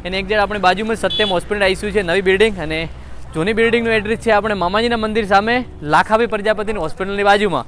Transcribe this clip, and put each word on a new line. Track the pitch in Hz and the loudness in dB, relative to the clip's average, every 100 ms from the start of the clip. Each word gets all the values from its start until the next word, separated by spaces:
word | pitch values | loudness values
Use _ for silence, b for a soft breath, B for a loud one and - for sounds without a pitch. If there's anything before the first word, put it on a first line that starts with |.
એની | 180 190 | -4 -6
exact | 190 | 0
આપણી | 214 196 208 | 0 0 2
બાજુમાં | 180 185 220 226 | 2 2 -2 -2
સત્યમ | 190 196 214 | -2 0 0
હોસ્પિટલ | 180 - 208 | -2 -2 0
આઈ | 190 | 0
સી | 185 208 | 0 -2
યુ | |
છે, | 202 | -2
નવી | 175 180 | 0 0
બિલ્ડિંગ. | 185 190 220 185 | 2 2 2 0
અને | 156 160 165 B B B - | -6 -4 -6 B B B -8
જૂની | 160 180 | -4 -2
બિલ્ડિંગનું | 220 226 233 233 | 2 2 2 2
એડ્રેસ | 220 202 220 | 0 0 -2
છે | 226 | 2
આપણે | 208 214 | 2 2
મામાજીના | 202 175 208 233 233 | -2 0 0 0 0
મંદિર | 214 214 202 | -2 -2 2
સામે | 196 214 247 233 - | 2 4 -2 -2 -10
લાખાભાઈ | 147 156 185 220 233 | 2 2 4 2 2
પ્રજાપતિની | 214 208 208 208 214 | 0 0 -2 -2 -4
હોસ્પિટલની | 160 - 190 202 202 | -4 -4 -4 2 4
બાજુમાં. | 202 208 147 | 4 2 -2